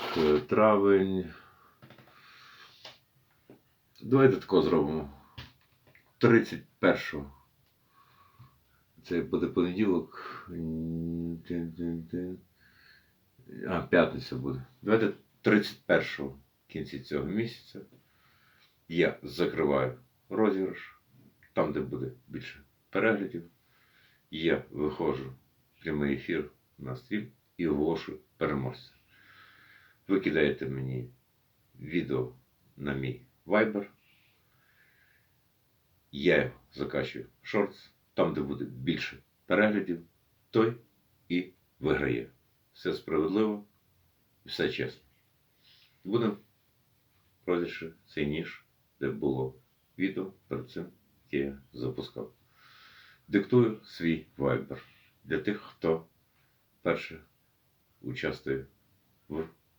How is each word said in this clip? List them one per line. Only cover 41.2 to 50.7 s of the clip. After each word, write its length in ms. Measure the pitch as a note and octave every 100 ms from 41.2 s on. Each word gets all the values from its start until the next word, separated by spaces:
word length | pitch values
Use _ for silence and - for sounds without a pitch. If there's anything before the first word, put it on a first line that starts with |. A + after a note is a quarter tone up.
| -
і 240 | F2+ - - _ -
виграє. 520 | D2 D2 C#2+ A#1+ - _ _ _ _
Все 220 | - F2+
справедливо, 720 | D#2 - D#2 D#2+ G2 A2 G#2 - _ _ _ _ _ _ _
все 280 | - - D2+
чесно. 300 | - - - _ _ _ _ _ _ _ _ _ _
Буде 220 | F#2 A2 A2
в 120 | G2+ - _ _ _ _ _ _ _ _ _ -
розіграші 460 | F2 E2+ - E2 - _
цей 200 | - D2
ніж, 380 | D2+ E2+ - _ _ _ -
де 100 | C2+
було 520 | C#2 C#2+ C2 C2 - _ _ _ -
відео 340 | F#2+ - F#2+ - -
перед 220 | - -